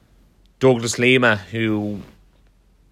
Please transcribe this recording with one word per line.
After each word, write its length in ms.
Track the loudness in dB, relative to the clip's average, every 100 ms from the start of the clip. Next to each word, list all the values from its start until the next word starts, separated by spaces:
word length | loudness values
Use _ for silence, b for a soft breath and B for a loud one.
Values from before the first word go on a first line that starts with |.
| b b _ _ _ 0
Douglas 400 | 2 2 -2 -2
Lima, 380 | 2 4 2 0
who 600 | -4 -6 -4 -2 -4 -10 -14 _ _ _ _ _ _ _ _